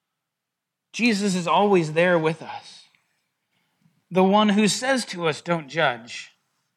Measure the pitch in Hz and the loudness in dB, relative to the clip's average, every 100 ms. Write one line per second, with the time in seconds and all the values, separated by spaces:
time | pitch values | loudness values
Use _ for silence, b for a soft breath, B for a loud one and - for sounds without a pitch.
0 | _ _ _ _ _ _ _ _ _ - | _ _ _ _ _ _ _ _ _ -2
1 | 233 202 202 185 170 160 208 190 156 156 | 0 0 0 -2 0 2 4 2 2 0
2 | 180 175 160 165 117 - - - - _ | 2 2 0 -4 -10 -16 -18 -20 -20 _
3 | _ _ _ _ _ _ _ _ _ _ | _ _ _ _ _ _ _ _ _ _
4 | _ 170 190 208 214 202 214 - 254 269 | _ 2 4 4 4 4 2 0 -2 -2
5 | 214 180 170 143 - 170 143 156 151 120 | -4 -6 -4 -4 -4 -6 -4 -2 -2 -2
6 | 120 - - _ _ _ _ | -10 -16 -18 _ _ _ _